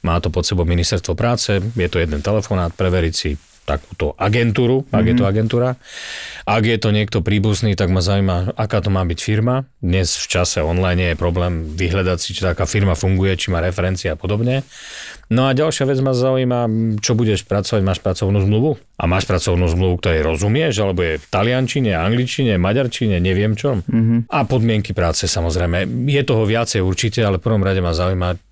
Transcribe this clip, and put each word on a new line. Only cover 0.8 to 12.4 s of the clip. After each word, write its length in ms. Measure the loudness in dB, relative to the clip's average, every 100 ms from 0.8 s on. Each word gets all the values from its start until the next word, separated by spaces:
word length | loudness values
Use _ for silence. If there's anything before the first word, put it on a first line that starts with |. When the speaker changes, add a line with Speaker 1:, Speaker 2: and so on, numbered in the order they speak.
| 0 -2 -4
Speaker 1:
práce, 360 | -2 0 -2 0 -2
je 320 | -2 -2 -2
to 100 | 0
jeden 220 | -2 -2
telefonát, 500 | -2 -2 0 -2 -2
preveriť 460 | -2 0 2 0 -2
si 160 | -4 -6 -10 -18
takúto 560 | -6 -6 -6 -6 -6 -2
agentúru, 720 | 0 2 2 2 2 2 0
ak 160 | 0 2
je 100 | 2
to 80 |
Speaker 2:
Mhm. 80 | 2
Speaker 1:
agentúra. 380 | 2 0 0 0 -4 -12 -16 -14 -14 -14 -10
Ak 220 | -2 0 2
je 100 | 2
to 140 | 2
niekto 320 | 0 0 -2
príbuzný, 560 | 0 2 2 2 0 0
tak 100 | 2
ma 140 | 2
zaujíma, 560 | 2 2 2 0 -2 -2
aká 240 | -2 0
to 80 | 0
má 160 | 0 0
byť 140 | -2
firma. 480 | -2 0 2 0 -4 _
Dnes 380 | 0 0 0 -2
v 80 | -2
čase 320 | 0 0 0
online 380 | 0 0 2 2
nie 120 | 0
je 60 | 0
problém 540 | 0 0 -2 -2 -6
vyhľadať 480 | -4 -2 0 0 -2
si, 160 | -4
či 80 | -4